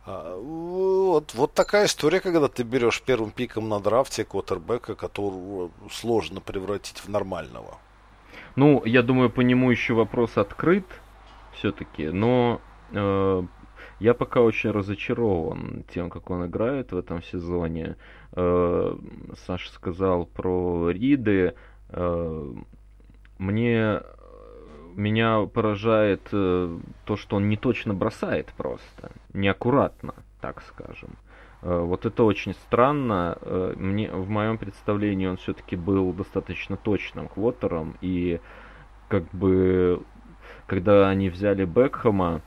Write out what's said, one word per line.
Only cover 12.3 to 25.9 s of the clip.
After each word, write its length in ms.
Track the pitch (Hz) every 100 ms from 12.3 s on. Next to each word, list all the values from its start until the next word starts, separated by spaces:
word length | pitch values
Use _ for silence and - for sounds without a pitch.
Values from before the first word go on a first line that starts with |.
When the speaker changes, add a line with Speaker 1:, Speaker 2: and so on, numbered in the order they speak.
| 123 120 113 - - -
Speaker 2:
э, 520 | - 101 98 98 95 90 - - - - -
я 140 | 104
пока 280 | 120 127 131
очень 300 | 117 107 113
разочарован 1120 | 104 98 98 - 117 117 90 80 85 85 - -
тем, 160 | - 87
как 200 | 87 -
он 160 | 90 87
играет 460 | 98 110 143 -
в 60 | 90
этом 260 | 87 85
сезоне. 720 | - 92 85 87 85 82 78 78 - - -
Э, 640 | - 90 87 87 90 50 87 - - - - -
Саша 260 | 90 -
сказал 540 | - 92 87 95 87 85
про 640 | - 92 90 90 87 85
Риды. 600 | 90 127 143 107 98 90 - - - -
Э, 640 | - 90 85 85 80 71 55 50 - - - - - - -
мне, 640 | 95 107 117 117 110 95 50 50 50 - 55 58 78 76 - 92
меня 500 | 104 110 113 110 98
поражает, 680 | - 110 101 113